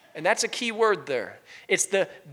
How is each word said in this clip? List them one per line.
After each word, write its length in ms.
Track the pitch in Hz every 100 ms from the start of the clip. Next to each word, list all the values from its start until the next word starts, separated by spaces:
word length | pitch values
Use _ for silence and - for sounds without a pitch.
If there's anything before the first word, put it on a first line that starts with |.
| _ 160
And 100 | 170
that's 180 | 226
a 60 | 226
key 240 | - 240
word 320 | 214 220 185 135
there. 340 | 127 92 101 _ - -
It's 160 | 185 -
the 240 | 196 175 - 151